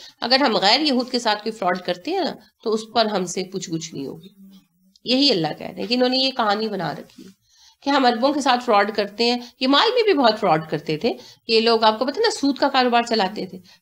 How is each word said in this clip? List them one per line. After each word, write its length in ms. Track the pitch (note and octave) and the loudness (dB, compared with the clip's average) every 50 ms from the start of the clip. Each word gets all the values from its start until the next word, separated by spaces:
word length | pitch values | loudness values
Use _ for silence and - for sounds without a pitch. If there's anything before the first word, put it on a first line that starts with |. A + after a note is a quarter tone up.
| - - _ - | -20 -20 _ -8
अगर 220 | - A#3 B3+ C4+ | -2 0 2 2
हम 160 | C#4+ B3 G#3+ F#3 | 2 2 0 2
गैर 220 | F#3 G3+ A3+ C#4 | 2 2 2 2
यहूद 300 | D#4 D4+ C4 B3 B3 B3 | 2 0 0 -2 -2 -2
के 80 | - A#3+ | -4 -2
साथ 180 | A#3+ A3+ G#3 | -2 -2 -2
कोई 160 | G#3 - A3+ | -2 -4 -8
फ्रॉड 280 | A3 - F#3+ F3+ F#3 F#3 | -8 -4 -4 -4 -4 -4
करते 300 | - - F3+ F3 - D4 | -4 -8 -8 -6 -6 -6
हैं 140 | F4 G4 D#4+ | -4 -4 -4
ना, 120 | B3 - - - _ _ _ - | -4 -6 -10 -16 _ _ _ -6
तो 60 | A#3 | -4
उस 180 | G#3+ A3 A3 - - | -4 -4 -4 -2 0
पर 120 | A#3+ A3 | 0 0
हमसे 360 | G#3+ G#3 F#3 F3+ E3+ - F#3+ | 0 0 -4 -4 -4 -6 -8
पूछ 280 | F#3 F#3 G3 F#3+ - F#3+ | -8 -8 -8 -10 -8 -8
गुछ 240 | E3 E3 D#3+ D#3+ - | -8 -8 -8 -10 -12
नहीं 120 | - C#3 | -10 -10
होगी। 300 | C#3 - E3 E3 G3 _ - - - - - _ _ _ _ _ _ _ _ - | -10 -12 -14 -18 -20 _ -20 -20 -20 -20 -20 _ _ _ _ _ _ _ _ -4
यही 240 | G#3+ B3 C4 C#4+ C#4+ | -2 0 2 2 2
अल्लाह 220 | A3 F3 D#3 D3+ | 2 0 -2 -4
कह 140 | D#3 - - | -6 -8 -12
रहे 120 | - - - | -12 -10 -8
हैं 100 | F#3+ G3 | -6 -4
कि 60 | A#3+ | 0
इन्होंने 240 | B3 B3 B3+ B3+ C4 | 0 0 0 0 0
ये 120 | C4 C4+ | -2 -2
कहानी 380 | C4 - A3+ G#3 G3+ G#3+ A3 A3 | -2 -2 0 0 0 -2 -2 -4
बना 240 | G3+ F#3+ E3+ D3+ | -4 -4 -6 -6
रखी 300 | D3+ - - - _ - | -6 -8 -12 -18 _ -20
है 60 | - F#3+ - _ _ _ _ _ _ _ _ _ | -20 -20 -20 _ _ _ _ _ _ _ _ _
कि 80 | - C#4 | -2 0
हम 160 | C#4+ C#4+ C4 | 2 4 4
अरबों 260 | B3 A#3 A3 B3 C#4+ | 2 2 2 2 0
के 80 | D4 D4+ | 0 2
साथ 180 | B3 C#4 B3 A#3+ | 2 2 2 2
फ्रॉड 320 | B3 B3 G#3+ G3+ G#3 G#3 | 2 2 4 4 4 2
करते 340 | G#3+ - G3+ G3+ - - A#3 | 0 -2 -4 -4 -2 -2 0
हैं। 280 | A#3+ B3 A#3+ A#3+ - - - | 0 0 -2 -4 -10 -8 -4
ये 60 | C4 C4 | 0 2
माल 240 | C#4 D4 G4 A#4 B4 | 4 4 4 4 2
में 100 | B4 G#4+ | 2 2
भी 80 | G#4 | 4
बहुत 260 | F#4 C#4+ B3+ A3+ A3 - | 4 4 4 2 2 2
फ्रॉड 300 | - F#3 D#3+ D#3+ E3 - | 2 2 2 2 0 -2
करते 320 | F3 D3+ - - D#3 D3+ - | -6 -6 -4 -4 -4 -2 -2
थे 140 | B3 - - - - - _ _ - | -2 -4 -4 -10 -20 -20 _ _ 0
ये 120 | A3+ A3 | 2 4
लोग, 240 | A3+ A#3 A#3 A3+ A3+ | 4 4 4 4 4
आपको 200 | A3 A3 A3 C4 | 4 2 2 -2
पता 160 | C#4 D4 G4 | -2 0 0
है 20 | |
ना, 80 | A#4 A4 | 0 0
सूद 280 | - - - C#4 C4 - | 0 0 0 0 0 0
का 100 | D#4 - | 0 2
कारोबार 380 | - C4 B3+ B3 A#3 A#3 A#3 | 2 2 2 4 2 2 2
चलाते 440 | - A#3 A3 F#3+ F#3 G#3+ F#3+ F#3+ F#3+ | 0 0 0 0 -2 -4 -6 -10 -10
थे, 60 | F#3+ F#3 - - - _ | -12 -16 -20 -20 -20 _